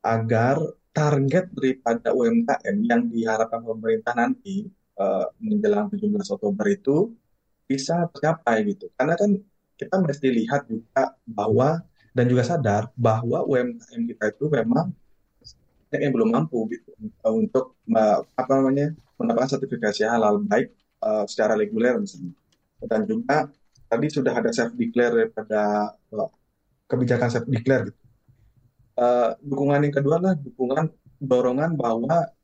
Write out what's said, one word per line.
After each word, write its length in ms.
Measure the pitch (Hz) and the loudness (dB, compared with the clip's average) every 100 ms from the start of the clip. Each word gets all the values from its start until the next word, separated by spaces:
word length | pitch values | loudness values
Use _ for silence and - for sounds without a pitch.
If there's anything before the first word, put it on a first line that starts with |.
Agar 520 | - 113 113 113 120 139 156 - _ - | 0 -2 2 2 2 0 -2 -8 _ -2
target 480 | 147 147 135 170 185 | 2 2 2 0 -2
daripada 560 | - 131 131 - 117 120 127 | -2 -2 -2 -2 -2 0 0
U 80 | |
M 140 | 117 117 | 2 2
K 60 | - 135 | 0 -2
M 120 | - 101 120 | -2 -2 2
yang 140 | 120 117 | 2 0
diharapkan 480 | 117 113 110 110 113 | -2 -2 0 -2 -4
pemerintah 560 | 117 110 113 113 113 120 | -6 -6 -2 -2 -2 -2
nanti, 480 | 123 127 196 196 214 _ _ - | -2 -2 -6 -8 -8 _ _ -4
eh, 300 | 196 196 - _ | -2 -2 -4 _
menjelang 500 | 220 208 214 208 208 | -2 0 2 0 -2
tujuh 160 | 202 208 | -2 -2
belas 220 | 208 196 | -2 -2
Oktober 340 | 202 208 196 208 | -4 -2 0 0
itu 400 | 202 - 147 220 - _ _ _ _ _ | 0 2 2 0 -4 _ _ _ _ _
bisa 380 | 135 135 170 170 | -4 -2 -2 -2
tercapai 500 | - 151 165 - 226 208 | -2 -2 0 0 2 0
gitu. 180 | 196 - _ | -4 -10 _
Karena 220 | 151 170 | -2 2
kan 160 | 208 190 - _ _ _ | 2 0 -2 _ _ _
kita 220 | 139 190 | -4 0
mesti 280 | 165 - 131 | 0 0 0
lihat 400 | 117 113 143 - | 0 0 -2 -2
juga 480 | 113 - - 131 _ - | -10 -4 -2 -2 _ -12
bahwa, 560 | 104 107 107 135 165 - _ _ - | -4 0 2 2 0 -6 _ _ 0
dan 140 | 123 | 2
juga 160 | 123 123 | 2 2
sadar 420 | 170 127 104 107 | 0 2 0 -2
bahwa 500 | - 117 113 117 143 | 0 2 2 0 -2
U 140 | - 127 | 0 0
M 160 | 123 117 | 0 -6
K 60 | - 117 | -14 -6
M 100 | 117 | -6
kita 240 | 113 107 | -2 -4
itu 140 | - 151 | -2 -2
memang 400 | 143 110 139 180 - _ _ _ _ - - _ _ _ | 0 2 0 0 -8 _ _ _ _ -20 -20 _ _ _
banyak 220 | 143 151 | -2 0
yang 40 | 123 | 2
belum 120 | - | 2
mampu 320 | 120 160 120 113 | 2 0 -4 -6
gitu, 160 | 117 - - | -8 -14 -16
eh, 300 | 107 _ 113 | -16 _ -2
untuk 480 | 113 110 131 - _ - | 0 0 -2 -4 _ -2
me-, 400 | 113 107 104 - | 2 4 2 -2
apa 180 | - 127 135 | -8 0 2
namanya, 320 | 135 139 147 156 _ | 4 2 0 -4 _
mendapatkan 420 | _ 117 117 131 139 | _ -2 0 0 -2
sertifikasi 460 | - 117 104 101 107 | -4 -2 -2 0 0
halal, 320 | 117 110 104 | 2 2 2
baik, 320 | 101 107 139 _ _ _ | 2 0 0 _ _ _
eh, 240 | 107 107 101 | -2 -2 -2
secara 240 | - 107 | -2 0
reguler 480 | 107 107 110 123 117 | 2 0 2 2 0
misalnya. 320 | 202 170 175 - _ _ _ _ | -4 -8 -14 -16 _ _ _ _
Dan 240 | - 110 104 | -4 -2 0
juga 400 | 113 123 147 147 _ _ _ _ | -4 0 0 -2 _ _ _ _
tadi 200 | 113 147 | -2 0
sudah 240 | 147 127 | 0 0
ada 160 | 117 113 | 0 0
self 240 | 117 117 | 0 -2
declare 400 | - 117 123 120 117 | -2 -2 2 2 2
daripada, 720 | 113 - 110 107 104 104 104 | 0 -4 -4 0 0 0 -2
eh, 360 | - _ 107 127 _ _ _ _ _ _ | -8 _ -8 -8 _ _ _ _ _ _
kebijakan 400 | 123 123 120 120 | -2 0 2 0
self 160 | 117 - | -2 -2
declare 480 | 123 123 131 98 | -2 2 0 0
gitu. 60 | - _ _ _ _ _ _ _ _ _ | -12 _ _ _ _ _ _ _ _ _
Eh, 360 | - 120 123 120 - | 0 2 4 2 -2
dukungan 480 | 143 135 143 143 147 | -8 -2 2 2 2
yang 80 | |
kedua 240 | 143 139 165 | 0 0 2
adalah 160 | 185 | 0
dukungan 520 | 170 135 - 123 139 160 - _ _ | -2 -6 -6 -2 0 -2 -6 _ _
dorongan 560 | 135 127 123 127 160 156 | 0 2 2 0 -2 0
bahwa 480 | 117 113 127 170 170 _ | -2 -2 0 0 0 _